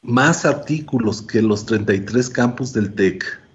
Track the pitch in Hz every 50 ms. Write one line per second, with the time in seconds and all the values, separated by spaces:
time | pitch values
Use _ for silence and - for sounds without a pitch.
0 | - - 120 127 135 156 170 - - 156 135 - - - 151 156 - - - 127
1 | 113 104 92 - - - - 117 110 110 104 104 - - 113 107 104 113 101 98
2 | 98 101 107 123 123 127 - - 120 120 123 - 131 123 - 113 104 98 101 -
3 | 98 92 - - - - - - _ _ _